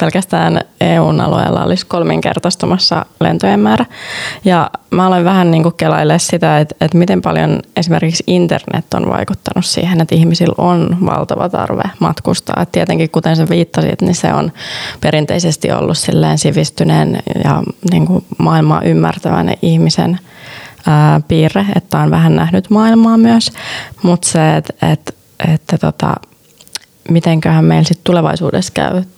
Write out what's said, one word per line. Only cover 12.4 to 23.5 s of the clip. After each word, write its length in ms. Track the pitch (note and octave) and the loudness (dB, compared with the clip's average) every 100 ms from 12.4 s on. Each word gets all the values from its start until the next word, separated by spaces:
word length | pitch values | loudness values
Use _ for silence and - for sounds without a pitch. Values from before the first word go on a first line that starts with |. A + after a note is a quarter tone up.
| - - | -4 -4
Et 100 | F3 | -2
tietenkin, 380 | F3 E3+ E3 D#3+ | -2 0 -2 0
kuten 260 | E3 D#3+ D#3+ | -2 0 0
sä 100 | D#3 | 0
viittasit, 520 | F3 E3 - D#3 - | 0 0 -2 -2 0
niin 120 | F3+ | -2
se 180 | F3 - | 0 0
on 180 | - D#3 - - - - - | -2 -2 -6 -14 -12 -12 -6
perinteisesti 720 | D3+ D#3 D3 F3 E3+ D3+ - | -2 0 0 -2 -2 -2 -2
ollut 260 | - D3+ D#3+ | -2 -2 -2
silleen 400 | - D#3+ D#3 D#3 | 0 0 2 0
sivistyneen 800 | D#3+ D3 D#3 - D#3 D#3 D#3 - - - | 0 0 -2 0 0 2 0 -2 -4 -2
ja 180 | - D#3 - - F3+ | 0 0 -2 -4 0
niinku 340 | F3 D#3 F#3 - - | 0 2 0 -4 -2
maailmaa 440 | E3 D#3+ D3+ D#3+ | 0 2 2 2
ymmärtävän 720 | E3 D#3+ D#3+ - - E3+ E3+ - | 2 2 0 -2 -2 0 -2 0
ihmisen, 560 | F3 E3 E3 E3+ E3+ F3+ - - - - - - - | 0 2 2 2 0 -2 -8 -20 -20 -20 -20 -8 0
ää, 340 | D3+ D3+ D3+ D3+ | 4 4 2 2
piirre, 380 | D#3+ D#3 F#3+ G3+ G3+ | 0 2 0 0 -2
että 220 | - D#3 | -2 -2
on 120 | D3+ | 0
vähän 260 | E3 E3 D#3 | 2 4 2
nähnyt 340 | E3 F#3 F#3 | 2 0 0
maailmaa 460 | G#3+ A3 A3+ A3+ A3+ | 2 4 4 4 4
myös. 360 | A3+ A3+ - | 4 4 0